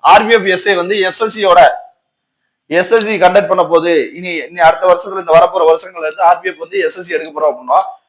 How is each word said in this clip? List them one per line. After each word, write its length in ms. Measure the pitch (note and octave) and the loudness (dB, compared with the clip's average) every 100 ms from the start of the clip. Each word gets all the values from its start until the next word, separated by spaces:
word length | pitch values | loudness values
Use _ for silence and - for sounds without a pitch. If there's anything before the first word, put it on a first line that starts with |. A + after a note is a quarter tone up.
ஆர் 260 | D3+ G3 A3 | 2 4 4
பி 60 | |
எஃப் 140 | A3+ F#3+ | 0 0
எஸ் 200 | F3+ G3+ | -2 -2
ஏ 80 | |
வந்து 260 | F#3 F3 G#3 | -2 -2 -2
எஸ் 220 | F#3 F3+ | -4 -4
எஸ் 100 | A3 | -6
சி 140 | A3 G3 | -2 2
யோட, 220 | F3 D3 - - _ _ _ _ _ _ _ - | 4 4 2 -10 _ _ _ _ _ _ _ -6
எஸ் 240 | D#3+ F#3 | -4 0
எஸ் 140 | A3+ | 0
சி 120 | G#3+ G#3 | 0 0
கண்டக்ட் 320 | F3+ F#3 G3+ | 2 2 0
பண்ண 140 | F#3 | 0
போகுது. 520 | E3 E3 E3+ E3 A#2 | 0 0 0 -2 -2
இனி, 200 | E3 F3+ | -8 -10
இனி 260 | E3 B2+ F3 | -10 -10 0
அடுத்த 260 | E3 D#3+ F3+ | 2 2 2
வருஷத்துல, 320 | F3 G3+ F#3+ | 0 -2 -8
இந்த 140 | E3 | 0
வரப்போற 240 | E3 E3+ F#3 | 2 2 2
வருஷங்கள்ல 500 | - - F#3 F3 D#3 | 0 0 -2 -10 -10
இருந்து 160 | D#3 | -2
ஆர் 180 | F3 F3 | 0 0
பி 80 | F#3 | -4
எஃப் 100 | D#3+ | -10
வந்து 200 | E3 G3 | -8 -6
எஸ் 180 | D#3+ F3 | -4 -6
எஸ் 100 | F3 | -8
சி 60 | |
எடுக்க 280 | D#3+ D#3+ D3+ | -8 -8 -4
போறோம் 140 | D3+ | -4
அப்படின்னா, 280 | B2+ B2+ D3+ G3 - | -4 -2 -2 -2 -8